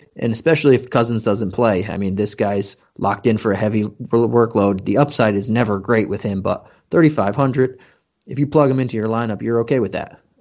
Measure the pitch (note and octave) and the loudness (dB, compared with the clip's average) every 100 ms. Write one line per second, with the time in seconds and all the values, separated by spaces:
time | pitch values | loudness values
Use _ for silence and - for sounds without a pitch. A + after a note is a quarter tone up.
0 | _ - A#2+ A2 E3 D#3 C#3+ B2 B2 B2 | _ -8 -6 -2 0 2 4 4 2 0
1 | A#2 A2+ A2 G#2 G2 F#2 A#2 F#2 G2+ F#2+ | 0 0 0 0 -2 0 2 2 -2 -4
2 | G2 F#2+ G#2 - G2+ G2+ G2 - _ - | -4 -2 -4 -2 -2 -2 -6 -12 _ -6
3 | G2 G2+ A#2 G#2+ A2 G2 G#2+ G#2+ G#2 - | -4 0 0 0 0 0 0 0 -2 -6
4 | A#2 A#2 A#2 A#2 A#2 A2 G2+ F#2+ F#2+ G#2 | -2 0 2 2 2 2 2 0 0 2
5 | C#3+ - A2 G2+ G#2 A2+ A2 G2 G2 A2+ | 2 2 0 0 -2 0 0 -2 0 0
6 | G2+ G2 A2 F#2+ F#2+ F#2 - _ _ E3+ | 0 -4 -4 -4 -4 -6 -8 _ _ 4
7 | D#3 D#3 G2 G2+ C3+ C3+ B2+ - _ _ | 4 4 -2 0 0 0 -2 -4 _ _
8 | _ _ - C3 C#3+ D#3 C#3 C3 B2 A2+ | _ _ -12 -6 0 2 2 2 -2 -4
9 | A2 A2+ A#2 G2+ A2+ A#2 A2+ C3 G2 F#2+ | -2 -2 -4 -4 -2 -2 0 0 0 -4
10 | - - _ _ | -8 -14 _ _